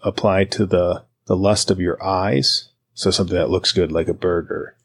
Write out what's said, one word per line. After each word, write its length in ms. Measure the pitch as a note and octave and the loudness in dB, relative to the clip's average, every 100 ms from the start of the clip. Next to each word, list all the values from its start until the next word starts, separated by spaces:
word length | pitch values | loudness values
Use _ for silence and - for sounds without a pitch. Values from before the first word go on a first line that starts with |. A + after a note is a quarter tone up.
apply 420 | G#2 - A2 F#2+ G2 | -6 -2 0 2 0
to 200 | - G2 | -2 0
the, 400 | F2 F2 E2+ - _ - | 2 2 -2 -8 _ -2
the 100 | F#2 | 2
lust 360 | G2 G#2 - | 2 2 0
of 80 | F#2 | 0
your 220 | F2 - | 0 -2
eyes. 680 | F#2+ F#2+ G2 C3+ C3 - - _ _ | -2 -2 0 0 0 -2 -6 _ _
So 180 | - F#2+ | -4 -2
something 240 | - F2+ F2+ | 0 0 0
that 140 | C2+ | 0
looks 220 | F2+ - | 0 0
good, 200 | - E2+ | 0 0
like 160 | E2 D#2+ | 0 -2
a 60 | |
burger, 600 | E2 F#2 F2 D2+ - - - | -2 -2 -2 -2 -8 -10 -16